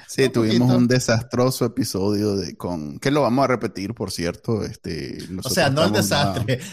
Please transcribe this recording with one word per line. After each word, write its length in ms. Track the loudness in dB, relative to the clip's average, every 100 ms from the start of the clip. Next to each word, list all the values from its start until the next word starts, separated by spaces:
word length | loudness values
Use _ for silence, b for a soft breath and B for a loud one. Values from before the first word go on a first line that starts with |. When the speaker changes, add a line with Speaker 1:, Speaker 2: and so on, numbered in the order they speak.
| B
Speaker 1:
Sí, 160 | 0
Speaker 2:
Un 80 | 2
Speaker 1:
tuvimos 260 | 4 2 4 4
Speaker 2:
poquito. 80 | 4
Speaker 1:
un 120 | 4
desastroso 760 | 2 2 0 0 0 2 2
episodio 720 | -2 -2 -4 0 0 0 0 -2
de, 200 | -4 -8
con, 420 | -8 -6 -8 -4
que 120 | 0
lo 120 | 2
vamos 220 | 2 2
a 20 | 2
repetir, 480 | 0 -2 -6 -8
por 160 | -6 -8
cierto, 540 | -4 -4 -4 -4 -4
este, 520 | -4 -10 -10 -8 -8 -10 -10
Speaker 2:
O 20 |
Speaker 1:
nosotros 220 | -8 -2
Speaker 2:
sea, 160 | 0 2
no 140 | 4
el 100 | 2
Speaker 1:
estamos 160 | 2 2
más 360 | 0 0 0 -2
Speaker 2:
desastre, 140 | -4 B